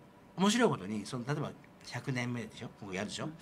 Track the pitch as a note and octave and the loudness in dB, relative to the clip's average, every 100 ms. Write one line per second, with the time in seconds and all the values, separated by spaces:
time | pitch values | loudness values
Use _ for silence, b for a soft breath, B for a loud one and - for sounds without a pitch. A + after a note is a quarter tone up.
0 | - - - - G3 A#3 A3+ B2 F#2 G#2+ | -20 -20 -10 2 6 8 6 4 0 -2
1 | G2+ C3 A#2 D3+ A2+ - - - - B2+ | -2 -4 -2 -2 -2 -6 -16 -20 -8 -6
2 | - B2+ A#2+ B2 G#2+ - B2 - G2+ F2+ | -2 0 0 -2 -4 -8 -12 -10 -6 -4
3 | G#2 - D3 D#3 | -2 -2 -6 -6